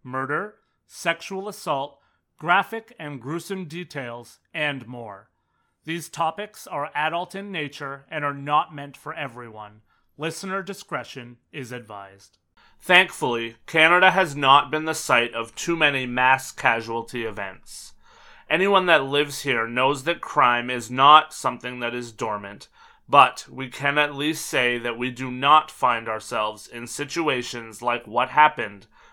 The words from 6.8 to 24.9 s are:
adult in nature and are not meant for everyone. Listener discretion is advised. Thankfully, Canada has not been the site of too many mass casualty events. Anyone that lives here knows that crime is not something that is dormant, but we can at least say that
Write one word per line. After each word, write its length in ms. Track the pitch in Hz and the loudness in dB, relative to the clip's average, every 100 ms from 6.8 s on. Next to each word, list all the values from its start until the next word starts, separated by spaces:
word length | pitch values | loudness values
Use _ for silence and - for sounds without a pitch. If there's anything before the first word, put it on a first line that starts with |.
| 151 | -6
adult 400 | 156 156 170 180 | -2 -2 -2 -6
in 180 | 190 202 | -10 -10
nature 540 | 180 147 - 143 139 143 | -8 -8 -8 -12 -12 -10
and 140 | 156 | -6
are 80 | 147 | -4
not 420 | 139 139 151 170 | -4 0 0 0
meant 220 | 147 143 131 | -6 -14 -14
for 160 | 147 | -12
everyone. 720 | 160 139 117 117 107 104 107 _ _ _ - | -10 -10 -10 -16 -16 -18 -20 _ _ _ -8
Listener 460 | 160 156 196 190 | -8 -6 -6 -6
discretion 760 | 185 190 - 139 120 135 120 120 _ | -6 -12 -8 -8 -8 -14 -16 -18 _
is 180 | 156 123 | -14 -12
advised. 680 | 123 113 104 98 98 - _ _ _ _ _ | -12 -14 -16 -16 -20 -20 _ _ _ _ _
Thankfully, 760 | - 180 185 - 135 117 117 113 - | 4 6 6 0 -2 -2 -6 -12 -2
Canada 460 | 165 160 180 185 | 4 6 8 6
has 220 | 175 175 | 6 0
not 360 | 143 139 143 135 | 2 6 6 6
been 160 | 156 156 | -4 -4
the 80 | |
site 400 | 156 - 123 120 | -4 2 2 2
of 200 | 113 113 | -4 -8
too 220 | - - 165 | -8 -4 2
many 300 | 151 139 127 | 2 2 -2
mass 440 | 123 127 131 - | 2 4 4 0
casualty 720 | - 135 113 110 117 113 123 113 | -2 0 0 -2 -8 -6 -8 -6
events. 680 | 101 98 95 - - - - _ - - - - | -8 -10 -12 -18 -18 -18 -20 _ -20 -20 -16 -2
Anyone 380 | 214 196 196 180 | 0 4 4 6
that 180 | 160 | 4
lives 380 | 135 143 147 135 | 4 0 0 -4
here 260 | 143 120 113 | -2 -2 -2
knows 360 | 120 135 139 | 2 2 2
that 180 | 135 170 | -2 -4
crime 480 | - 151 123 120 120 | -2 4 4 4 -2
is 200 | 127 110 | -6 -4
not 440 | 127 139 151 - | 4 10 10 8
something 460 | - 135 120 123 127 | -2 -4 -4 -8 -6
that 140 | 120 | -6
is 160 | 120 120 | -6 -10
dormant, 580 | 107 113 104 101 104 - _ - _ - | -6 -6 -6 -8 -16 -20 _ -20 _ 4
but 400 | 139 127 - - | 8 8 4 -14
we 160 | 131 131 | -12 -10
can 300 | - 143 147 | -4 0 2
at 160 | 147 | 0
least 320 | 139 151 151 - | 0 -4 -4 -2
say 320 | 143 123 120 | 0 2 0
that 180 | 120 | -4